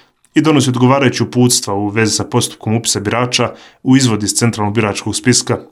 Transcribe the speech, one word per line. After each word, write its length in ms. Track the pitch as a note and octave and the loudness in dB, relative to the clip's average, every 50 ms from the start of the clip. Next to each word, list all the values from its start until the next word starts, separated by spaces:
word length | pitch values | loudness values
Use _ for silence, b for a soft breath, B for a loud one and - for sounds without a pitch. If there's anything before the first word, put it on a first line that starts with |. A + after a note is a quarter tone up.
| B B B B B _ _ | B B B B B _ _
i 60 | D#3 | 0
donosi 300 | D3 D#3 D#3 D3 - C3+ | 2 2 2 2 2 0
odgovarajuće 540 | A#2+ A#2+ B2+ B2 C3+ C#3 C#3 B2 - - A#2+ | 0 0 2 2 2 2 2 0 0 0 -4
uputstva 500 | - - B2 B2 B2 B2 - - - G2+ | -2 2 2 2 4 2 0 -2 -2 -4
u 140 | G2+ G#2 G#2 | -2 -2 -2
vezi 240 | G2+ A2+ A2+ G#2+ G#2+ | 0 0 0 0 0
sa 120 | - G#2 | -2 -4
postupkom 500 | - - B2 A2+ - - - - A2 A2 | -2 -2 -2 -2 -2 -6 -8 -4 -2 -2
upisa 260 | A#2 A#2 - - G#2 | 0 0 -2 -4 -4
birača 520 | G2 G#2 A2 A#2 B2 B2 - - B2 G#2+ B B B B B B - | -2 -2 -2 0 -2 -2 0 -2 -2 -2 B B B B B B 2
u 140 | C3+ C3 | 2 4
izvod 260 | B2+ C3 A#2+ A2 G2+ G#2 | 4 4 2 2 0 -2
iz 100 | G2 - | -2 -2
centralnog 400 | - A#2+ A#2 A2+ - G#2 G#2 G#2 | 0 0 0 0 0 -2 -2 0
biračkog 420 | A2+ A2 G#2 G2 - - A2 G2 | 0 0 0 -2 -4 -6 -6 -6
spiska 420 | - - B2+ B2 - - - A#2 - - - | -2 0 0 2 2 0 -2 -4 -4 -4 -10